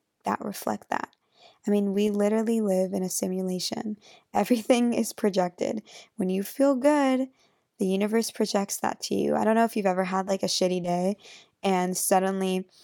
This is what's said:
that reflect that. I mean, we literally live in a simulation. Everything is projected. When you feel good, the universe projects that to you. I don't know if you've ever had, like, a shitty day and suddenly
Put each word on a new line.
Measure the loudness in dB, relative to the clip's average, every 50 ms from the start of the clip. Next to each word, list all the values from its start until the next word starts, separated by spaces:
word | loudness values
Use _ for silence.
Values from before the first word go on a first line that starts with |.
| _ _ _ _ _
that | -4 -4 -2
reflect | -4 -8 -8 -4 -4 -4 -4 -4 -4 _
that. | -4 -4 -4 -8 _ _ _ _ _ _ -20 -20 _ _ _
I | 0
mean, | 2 2 2 0
we | 0 2 0 2
literally | 2 2 2 2 2 2 0 0 0 0
live | 2 2 2 2 0 0 -2
in | -4
a | -4 -4
simulation. | -4 -4 -4 -2 -2 -2 -2 -4 -4 -4 -4 -6 -6 -6 -6 -8 -8 -10 -14 -20 -20 -20 _ _
Everything | -2 -2 2 2 2 2 4 2 4 4 4 2 0
is | 0 -2 -4
projected. | -4 -2 -2 0 2 0 -2 -2 -4 -4 -4 -4 -4 -6 -8 -12 -20 -20 -20 _ _
When | -4 -2 -2
you | -2 -2 -4
feel | -4 0 2 4 4 4
good, | 4 4 4 4 4 2 2 2 0 -2 -4 _ _ _ _ _ _ _ _ _ -2
the | 0
universe | 0 2 0 0 2 0 0 0 -2
projects | -2 -2 -2 0 0 -2 -2 -2 -4 -4
that | -4 -4 -4 -6
to | -6 -4 -2
you. | 0 0 0 0
I | 2 2
don't | 2 4
know | 2 2
if | 2 0
you've | 0 0
ever | 0 0 0 -2
had, | -2 -2 -4 -2 -2
like, | -2 -2 -2
a |
shitty | -2 0 0 0 0 0 -2 -2
day | -2 -2 0 0 -2 -2 -4 -10 -20 -20 -20 -20 _ _ _ -2
and | 0 0 0 0 -2 -2
suddenly | -4 0 2 2 2 2 2 -2 -2 -2 0 0 -2 -4 -6 _ -20